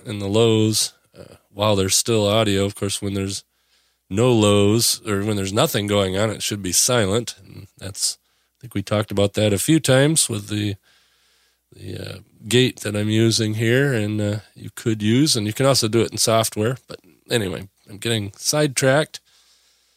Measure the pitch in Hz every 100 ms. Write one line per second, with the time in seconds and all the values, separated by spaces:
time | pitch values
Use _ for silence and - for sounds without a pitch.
0 | - 104 98 110 117 110 110 104 - _
1 | _ 92 - - _ - 107 101 95 -
2 | - 110 101 110 104 98 98 - 98 -
3 | 101 98 98 92 - _ _ _ _ _
4 | - 95 127 113 104 101 101 113 - -
5 | 107 98 107 104 95 107 160 110 104 101
6 | 95 95 110 - - 104 92 87 - 123
7 | 95 113 117 - - - 98 - 95 95
8 | - - _ _ _ _ 117 101 - 104
9 | - 101 101 - 107 98 - 160 - 131
10 | 143 160 - 107 104 104 104 98 _ _
11 | _ _ _ _ _ _ _ 98 98 98
12 | 101 95 - _ 113 123 127 - 104 104
13 | 107 110 113 107 107 107 113 127 143 117
14 | 104 107 104 104 - - 107 - 120 107
15 | 107 120 156 120 104 - 135 127 110 113
16 | 101 110 - 113 110 107 110 131 - -
17 | 87 _ - 120 95 71 98 _ - 98
18 | 113 110 101 - - 151 151 127 135 143
19 | 147 - _ _ _ _ _ _ _